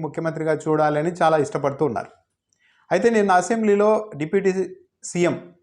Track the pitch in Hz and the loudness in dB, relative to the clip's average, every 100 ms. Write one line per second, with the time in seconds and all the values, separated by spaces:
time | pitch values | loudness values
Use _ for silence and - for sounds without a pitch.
0 | 156 151 165 156 160 151 156 156 151 151 | -6 -6 -6 -4 -2 -2 0 0 2 0
1 | 160 170 160 156 139 147 139 127 147 98 | -2 0 2 2 0 -2 -4 -2 -2 -4
2 | - _ _ _ _ _ _ _ _ 180 | -10 _ _ _ _ _ _ _ _ 0
3 | 226 220 202 180 180 226 214 202 208 214 | 2 2 4 4 2 0 2 4 4 2
4 | - 139 156 196 190 185 180 - _ _ | -2 -8 -4 0 0 0 -4 -10 _ _
5 | - 175 175 - - - | -8 -2 0 -2 -8 -10